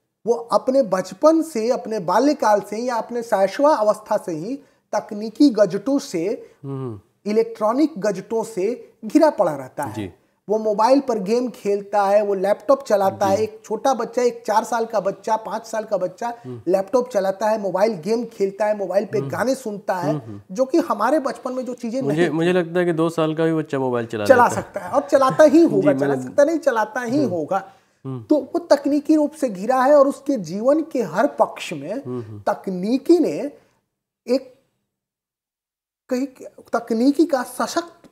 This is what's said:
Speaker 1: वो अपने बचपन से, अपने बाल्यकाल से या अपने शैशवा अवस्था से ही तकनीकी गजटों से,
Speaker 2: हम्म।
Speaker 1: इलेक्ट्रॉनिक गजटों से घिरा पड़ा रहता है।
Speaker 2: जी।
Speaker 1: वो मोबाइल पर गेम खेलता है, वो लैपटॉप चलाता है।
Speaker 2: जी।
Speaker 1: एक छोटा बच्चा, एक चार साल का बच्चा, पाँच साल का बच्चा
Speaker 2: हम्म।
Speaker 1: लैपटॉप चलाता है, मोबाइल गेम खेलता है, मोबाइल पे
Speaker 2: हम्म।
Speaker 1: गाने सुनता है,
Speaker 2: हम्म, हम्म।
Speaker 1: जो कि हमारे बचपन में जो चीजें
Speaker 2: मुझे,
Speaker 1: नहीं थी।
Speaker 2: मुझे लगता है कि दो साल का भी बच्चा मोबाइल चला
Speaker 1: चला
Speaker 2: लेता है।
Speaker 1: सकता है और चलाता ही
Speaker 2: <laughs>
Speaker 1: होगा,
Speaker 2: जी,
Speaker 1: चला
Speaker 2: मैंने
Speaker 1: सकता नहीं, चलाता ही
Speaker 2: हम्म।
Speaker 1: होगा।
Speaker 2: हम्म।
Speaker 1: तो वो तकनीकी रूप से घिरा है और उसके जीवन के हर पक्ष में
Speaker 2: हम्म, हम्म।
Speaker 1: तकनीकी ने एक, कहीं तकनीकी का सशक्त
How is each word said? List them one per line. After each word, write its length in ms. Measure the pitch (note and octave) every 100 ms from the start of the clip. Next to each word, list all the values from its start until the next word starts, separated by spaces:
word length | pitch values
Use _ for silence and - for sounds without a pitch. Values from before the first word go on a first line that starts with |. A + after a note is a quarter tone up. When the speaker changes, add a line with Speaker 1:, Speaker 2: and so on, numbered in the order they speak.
| _ _ G#3
Speaker 1:
वो 60 |
अपने 480 | A#3 - G#3 C4 C4+
बचपन 600 | A3 F#3 F#3 - D4+ E4
से, 280 | D#4 A3+ A3
अपने 300 | B3 G#3+ G#3+
बाल्यकाल 600 | E3 G3 C#4 D4 G#3+ G#3
से 160 | G3 G#3+
या 180 | B3 A3+
अपने 280 | G#3+ A#3+
शैशवा 520 | A3+ G3 F#3+ - C#4+ D4
अवस्था 420 | G#3+ G3+ - G#3
से 140 | F#3
ही 240 | D#3 F#3 C#4 - _ _ G#3
तकनीकी 540 | G#3 G#3 A3 - D4
गजटों 500 | G#3+ G3+ G3 A#3 C#4
से, 520 | - E3+ F3+ A#3+ - _
Speaker 2:
हम्म। 380 | C#3 C3+ C3 G#2 _ _ G3+
Speaker 1:
इलेक्ट्रॉनिक 680 | G#3+ A3+ - G#3+ B3 D4+ G3
गजटों 460 | G#3 F#3 - A3+
से 500 | G#3+ - G3 B3 - _ A3
घिरा 240 | D4+ D#4
पड़ा 260 | D4+ E3+ C#3+
रहता 280 | B2+ -
है। 100 | C#3
Speaker 2:
जी। 200 | G#2 F#2+ - _ _ -
Speaker 1:
वो 80 | A3
मोबाइल 420 | A3 G#3 A3 C#4
पर 200 | C#4 A3
गेम 300 | F#3 A#3 B3
खेलता 560 | - G3+ G3+ G3 G#3 G3
है, 180 | G3+
वो 100 | G#3
लैपटॉप 500 | G3 F#3+ G#3 - C4+
चलाता 420 | - G3+ G3 G3 G3
है। 120 | G3
Speaker 2:
जी। 60 |
Speaker 1:
एक 180 | G#3+ - -
छोटा 280 | G#3 C4+
बच्चा, 280 | A#3 F#3 -
एक 220 | B3 A#3 -
चार 160 | G#3+
साल 220 | - A#3 A3
का 140 | G#3+
बच्चा, 360 | F#3 G3 - A3
पाँच 320 | G#3+ G#3+ -
साल 160 | A3
का 140 | G#3 G3
बच्चा 360 | F3+ F3+ A#3 A#3 C3
Speaker 2:
हम्म। 160 | A#2+ D#3
Speaker 1:
लैपटॉप 420 | F#3+ G3 B3 -
चलाता 400 | G3+ F#3+ F#3+ G#3+
है, 120 | A3
मोबाइल 320 | G3 F3+ A3
गेम 320 | G3 E3 A#3 A3+
खेलता 400 | - G3 G3 G#3+
है, 120 | G#3
मोबाइल 280 | F#3+ F#3+ G#3+
पे 140 | G#3
Speaker 2:
हम्म। 100 | C#3
Speaker 1:
गाने 260 | E3 A3+ C4
सुनता 400 | A3 G3+ - F#3
है, 140 | F3
Speaker 2:
हम्म, 120 | D3+ A2+
हम्म। 160 | G2+ -
Speaker 1:
जो 140 | F#3+ C4
कि 120 | E4+
हमारे 420 | - G#3 A3+ D4+
बचपन 340 | C4 - B3+
में 120 | B3+ B3
जो 80 |
चीजें 280 | B3 A#3 B3+
Speaker 2:
मुझे, 160 | C#3 D3
Speaker 1:
नहीं 100 | E3+
थी। 60 |
Speaker 2:
मुझे 200 | D#3 E3+
लगता 260 | F3+ E3 F3
है 60 | F3
कि 80 |
दो 160 | D#3+ E3
साल 260 | E3 D#3 D#3
का 100 | D#3+
भी 80 |
बच्चा 260 | D#3+ D3+ C#3
मोबाइल 260 | C3 A#2+ A2+
चला 200 | D#3 G#2
Speaker 1:
चला 220 | B3 A3+
Speaker 2:
लेता 80 | G3
है। 60 |
Speaker 1:
सकता 180 | - G3+
है 120 | -
और 160 | C4+ C#4+
चलाता 340 | C#4+ C4 -
ही 200 | D#4 D4
Speaker 2:
<laughs> 40 | E4
Speaker 1:
होगा, 260 | - D4
Speaker 2:
जी, 60 | C4+
Speaker 1:
चला 80 | C#4
Speaker 2:
मैंने 160 | C4+
Speaker 1:
सकता 200 | B3+ -
नहीं, 160 | C#4+ E4
चलाता 420 | C#4 A3+ G#3+ B3
ही 160 | A#3+ C#4
Speaker 2:
हम्म। 120 | B3+
Speaker 1:
होगा। 420 | F3 C#3+ F#3+ F#3+ _ _ _ C3+
Speaker 2:
हम्म। 180 | C3
Speaker 1:
तो 120 | A2 D4+
वो 240 | B3+ E4+
तकनीकी 560 | E4+ C#4+ C#4 D4 - D#4
रूप 160 | D4
से 180 | - C4
घिरा 340 | F#3 G#3+ C4
है 100 | B3+
और 140 | D4 C#4
उसके 300 | - - C4+
जीवन 440 | D#3 G3 B3 D4+
के 200 | D#4 C4
हर 260 | F#3+ E3+ C#4+
पक्ष 460 | - G#3 - -
में 200 | D#3 C#3+
Speaker 2:
हम्म, 280 | A#3 B2 B2
हम्म। 180 | G#2+ G#2+
Speaker 1:
तकनीकी 800 | G#2 G3+ - F#3 G3 C4 - E4+
ने 320 | A#3 D3+ C#4 - _ _ _ _ _ _ -
एक, 260 | B3+ - _ _ _ _ _ _ _ _ _ _ _ _ _ _ _ -
कहीं 180 | B3 C4+ - - - -
तकनीकी 520 | - - A3+ C4 C#4+ E4
का 180 | B3
सशक्त 640 | A#3+ - A3+ E4 E4+ - _